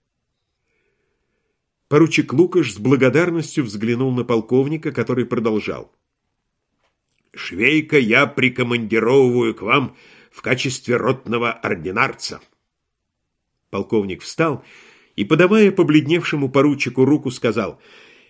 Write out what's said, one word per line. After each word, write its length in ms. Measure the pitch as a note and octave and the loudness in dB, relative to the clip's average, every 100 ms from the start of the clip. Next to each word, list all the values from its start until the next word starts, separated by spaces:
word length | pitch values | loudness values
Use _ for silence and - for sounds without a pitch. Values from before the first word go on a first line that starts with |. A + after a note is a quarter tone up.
| _ _ _ _ _ _ _ _ _ _ _ _ _ _ _ _ _ _ - | _ _ _ _ _ _ _ _ _ _ _ _ _ _ _ _ _ _ 0
Поручик 460 | D3 D#3+ D#3 C#3 | 4 4 2 0
Лукаш 400 | B2+ F3+ F#3 C3 | 2 2 2 -2
с 40 | G2 | -2
благодарностью 840 | A2+ C#3 B2+ C3+ F3 E3+ D3+ - | 2 4 4 2 0 -2 -6 -4
взглянул 480 | A#2+ G2+ A2+ A#2+ C3 | -4 -4 -2 -2 -2
на 120 | B2 | -2
полковника, 680 | A#2+ A#2 G#2+ B2+ C3+ D#3 D#3 | 0 -2 2 0 0 -2 -6
который 340 | C3+ A2+ B2+ A#2+ | -6 -4 -2 -2
продолжал: 680 | A#2 A2 G#2+ G2+ C#2 - _ _ _ _ _ _ _ _ _ _ _ _ _ _ | -2 0 -2 -4 -10 -12 _ _ _ _ _ _ _ _ _ _ _ _ _ _
«Швейка 640 | - - E2+ B2 D#3 D3+ D3+ | -16 -12 -2 0 0 2 2
я 280 | A2 A#2+ C#3+ | 4 2 2
прикомандировываю 1300 | - B2+ B2 A#2+ A#2+ G#2+ A2 A2 C#3 B2+ B2 A#2 | 0 -2 0 -2 -2 -2 0 2 4 4 2 0
к 80 | G#2+ | -4
вам 340 | G2+ C#3 B2 - - - _ | -2 -2 -2 -10 -20 -20 _
в 100 | - | -12
качестве 560 | G#2+ C3 C#3 B2+ - A#2+ | -4 -4 -4 -6 -2 -2
ротного 540 | A#2 C3 - A#2 A#2 | 0 -4 -4 -4 -4
ординарца». 880 | - G#2 F#2+ D#2+ G2+ C3 - - - _ _ _ _ _ _ _ _ _ _ _ _ _ | -4 -6 -6 -6 -2 -2 -4 -12 -14 _ _ _ _ _ _ _ _ _ _ _ _ _
Полковник 520 | G2 G2+ A2 G2 F2 | -8 -2 -2 -2 -8
встал 440 | - - D#3+ B2+ - - - _ _ - | -10 -4 -2 -2 -10 -20 -20 _ _ -8
и, 100 | - | -4
подавая 460 | D#3 F3+ A3 G3+ | 0 2 4 4
побледневшему 760 | F#3+ D#3 D3+ C3 E3+ - D3+ C3+ | 4 4 4 2 -2 -2 -4 -2
поручику 560 | C#3 D3 C#3 C3 B2+ C3 | 2 2 2 -4 2 2
руку, 240 | D3 B2+ | 2 -2
сказал: 520 | B2+ A#2+ A2 F#2+ - _ - - _ _ | -4 -2 -2 -4 -8 _ -20 -20 _ _